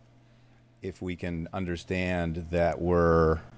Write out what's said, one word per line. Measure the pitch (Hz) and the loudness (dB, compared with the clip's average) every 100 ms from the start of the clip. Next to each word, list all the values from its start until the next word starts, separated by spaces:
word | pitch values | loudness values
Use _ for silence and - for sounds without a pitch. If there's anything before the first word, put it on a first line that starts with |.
| _ _ _ _ _ _ _ _ | _ _ _ _ _ _ _ _
if | 95 90 | -12 -8
we | 95 90 | -8 -6
can | 92 85 80 | -6 -6 -6
understand | 95 90 85 - 92 90 90 85 82 80 | -6 -4 -6 -4 -2 -2 -2 -2 -4 -4
that | 87 85 69 | 0 0 0
we're | 82 87 85 82 80 80 - | 0 4 4 6 4 2 -4